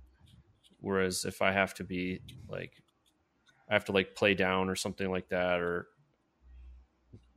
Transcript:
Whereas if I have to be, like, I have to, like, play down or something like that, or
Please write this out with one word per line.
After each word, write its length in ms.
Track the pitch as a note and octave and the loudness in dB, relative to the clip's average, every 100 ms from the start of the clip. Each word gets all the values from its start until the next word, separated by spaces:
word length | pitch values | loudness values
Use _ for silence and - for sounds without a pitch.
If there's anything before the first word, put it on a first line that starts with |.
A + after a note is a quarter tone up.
| - _ - - _ _ _ - | -20 _ -20 -20 _ _ _ -12
Whereas 440 | G2 F#2+ F#2 F#2 - | -2 0 0 -2 -6
if 160 | - | 2
I 100 | F#2+ | 2
have 220 | G2 F#2+ - | 4 2 -2
to 80 | |
be, 380 | F#2+ F2+ F2+ F#2 - - - | -6 -4 -4 -6 -10 -18 -12
like, 240 | F#2 F2 _ _ _ _ _ _ _ _ _ - | -10 -12 _ _ _ _ _ _ _ _ _ 0
I 40 | |
have 120 | G#2 - | 0 4
to, 60 | |
like, 240 | G2 F#2 - | 2 2 2
play 180 | G#2 F#2 | 4 4
down 340 | F#2 F#2+ F#2+ | 2 2 0
or 60 | F#2 | -2
something 340 | G2+ F#2 F#2+ | -4 -4 -4
like 200 | F#2 - | -4 -2
that, 300 | F2+ F2+ F2+ | 0 2 2
or 280 | F2 F2 - _ _ _ _ _ - - - - _ _ _ - _ | 0 -4 -6 _ _ _ _ _ -20 -20 -20 -20 _ _ _ -20 _